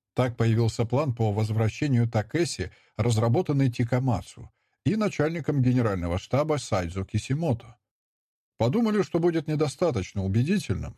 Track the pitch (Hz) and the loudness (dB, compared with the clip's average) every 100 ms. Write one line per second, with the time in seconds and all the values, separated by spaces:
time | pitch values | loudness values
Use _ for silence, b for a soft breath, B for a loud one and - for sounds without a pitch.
0 | _ - 127 120 113 113 113 - 113 123 | _ -2 -2 2 2 4 2 0 0 0
1 | 151 117 113 104 107 110 110 - 151 123 | 0 0 0 0 0 0 0 0 0 2
2 | 117 113 104 156 170 - 87 b b - | 2 0 -2 -2 -2 -2 -8 b b -2
3 | 113 110 117 135 180 143 135 120 120 127 | 0 2 4 2 2 2 2 0 -2 0
4 | 131 95 - - - _ _ _ 135 214 | 0 -2 -6 -18 -20 _ _ _ -4 0
5 | 208 - 147 165 139 143 127 127 110 95 | -2 0 -2 -2 -2 0 2 2 2 0
6 | 85 90 - 127 156 147 - 101 87 92 | -2 -4 -2 -2 0 -2 0 -2 -2 -6
7 | 95 107 - 139 165 117 - - _ _ | -4 -4 -2 -4 -2 -4 -6 -20 _ _
8 | _ _ _ _ _ _ 117 196 226 208 | _ _ _ _ _ _ 0 2 2 2
9 | 185 170 170 165 151 151 151 - 175 120 | 0 2 2 0 -2 -2 -2 0 0 0
10 | 87 101 95 104 139 202 - 85 76 | -4 -4 0 0 2 0 0 -4 -6